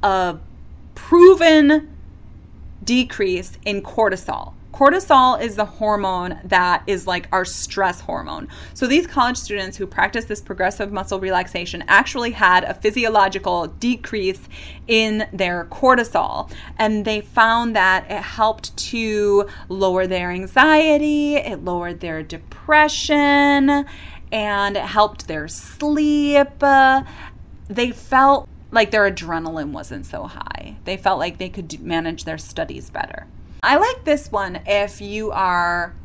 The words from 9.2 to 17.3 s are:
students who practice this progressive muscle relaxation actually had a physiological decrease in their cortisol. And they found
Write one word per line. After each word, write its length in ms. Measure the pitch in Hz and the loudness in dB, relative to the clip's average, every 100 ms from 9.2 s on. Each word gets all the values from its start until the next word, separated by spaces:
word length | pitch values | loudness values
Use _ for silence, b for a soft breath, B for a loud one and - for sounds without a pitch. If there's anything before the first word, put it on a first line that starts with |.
| 240 247 | 0 -2
students 400 | - 208 190 - | -6 -8 -8 -8
who 80 | 190 | -10
practice 400 | - 190 233 226 | -2 -2 -2 -6
this 160 | 208 | -10
progressive 500 | - 185 185 190 202 | -10 -4 -4 -4 -8
muscle 280 | 202 202 190 | -6 -6 -6
relaxation 640 | 190 185 180 180 175 180 - | -2 -2 -4 -8 -8 -10 2
actually 440 | 196 262 269 233 | 2 2 -4 -6
had 320 | 220 196 180 | 0 4 4
a 100 | 180 | 2
physiological 960 | - 214 220 226 220 196 190 190 175 156 | -2 -2 0 0 2 2 0 -4 -4 -4
decrease 720 | - 240 240 - 220 190 190 - B B B - | -6 -4 -4 -4 -4 -4 -6 -12 B B B 0
in 400 | 226 220 214 214 | 2 2 -2 -4
their 340 | 185 180 175 170 | -4 -2 -2 -8
cortisol. 880 | - 262 247 233 185 165 - - B B - | -2 2 2 2 -2 -2 -6 -10 B B -2
And 260 | 220 214 202 | -2 0 -2
they 160 | 214 | -6
found 540 | 208 | -4